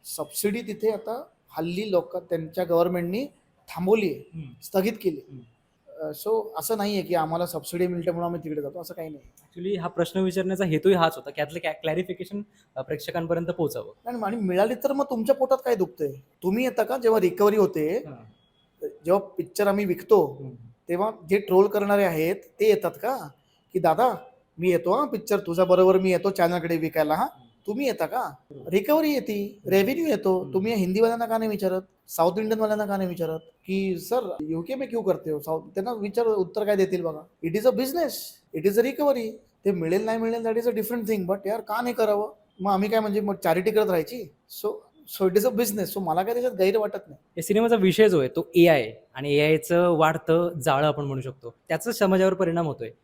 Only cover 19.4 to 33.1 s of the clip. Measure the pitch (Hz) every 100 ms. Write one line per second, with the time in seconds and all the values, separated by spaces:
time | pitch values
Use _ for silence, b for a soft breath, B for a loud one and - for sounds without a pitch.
19.4 | - - 202 202 202 175 - 208 143 135
20.4 | 135 123 - _ - 175 214 214 160 196
21.4 | 196 185 202 202 202 202 190 160 165 196
22.4 | - _ 214 208 180 - 226 262 147 _
23.4 | _ _ _ 185 165 160 247 185 - _
24.4 | _ - 180 170 175 220 285 220 - 202
25.4 | 190 170 180 180 185 190 185 180 196 190
26.4 | 170 175 165 165 165 165 151 160 254 -
27.4 | _ _ - 214 277 175 160 226 190 135
28.4 | _ 143 - 185 202 302 311 277 - 208
29.4 | 202 - 202 190 196 302 320 214 190 185
30.4 | 143 190 214 226 180 190 226 233 233 226
31.4 | 220 208 190 185 185 _ _ - 170 185
32.4 | 220 220 214 214 208 196 185